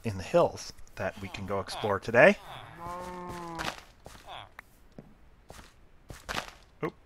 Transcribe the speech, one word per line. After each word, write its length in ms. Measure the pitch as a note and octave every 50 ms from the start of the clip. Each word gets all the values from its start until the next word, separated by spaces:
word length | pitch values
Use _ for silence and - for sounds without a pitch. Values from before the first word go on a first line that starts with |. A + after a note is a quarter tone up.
| -
in 120 | A#2 G2+
the 60 | F#2+ F#2+
hills 500 | - - E3+ D#3+ A#2+ - - - - - - - - -
that 240 | - G2+ F#2 - -
we 80 | F#2+ F#2
can 180 | - - G2
go 140 | F#2 G2+ G2
explore 400 | F#2+ - - D#3+ A#2+ G#2 G2+ F#2+
today. 360 | - - A2 A#2 C#3 F#3+ G3+ - - - - B2+ G#2+ - - E3 E3+ F3 F3 F3+ F3+ F3+ F3+ F3+ F3+ F3+ F3 F3 F3 E3+ E3 E3 D#3+ D3+ - - - - - - - - - - - G3+ F3+ C3 G#2 G2 - - - - - - - - - - - - - - - - - - - - - - - - - - - - - - - - - - - - - - - - - - - - - - -
Oop, 120 | D#3+ - - -